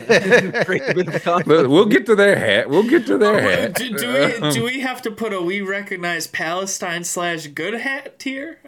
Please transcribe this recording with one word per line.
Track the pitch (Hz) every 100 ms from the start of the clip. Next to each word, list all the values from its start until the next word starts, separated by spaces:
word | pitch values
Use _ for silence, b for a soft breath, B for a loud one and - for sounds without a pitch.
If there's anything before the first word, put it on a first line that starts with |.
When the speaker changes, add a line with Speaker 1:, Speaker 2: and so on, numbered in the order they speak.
| - 208 190 240 185 233 185
Speaker 1:
great | 175 262 175
bit | 175
of | 160
conflict. | - 175 156
Speaker 2:
Look, | 160 131
we'll | 147 214
get | 240 233
to | 208
their | 202 185
hat. | 110 101 117
We'll | 151 226
get | 330 220
to | 202
their | 208 208
Speaker 3:
Oh, |
Speaker 2:
hat. | 208 180 - -
Speaker 3:
do, | 254 214
do | 240
we, | 262 277 -
Speaker 2:
Um, | 151
Speaker 3:
do | 147
we | 233 262
have | 254 254
to | 226
put | 208 220
a | 196
"we | 180 202
recognize | 190 196 202 190 175 165 156
Palestine" | - 165 175 196 - 185 170
slash | 170 - 175 165 151
"good" | 143 165
hat | 226 247 269 - -
tier? | 269 269 285 320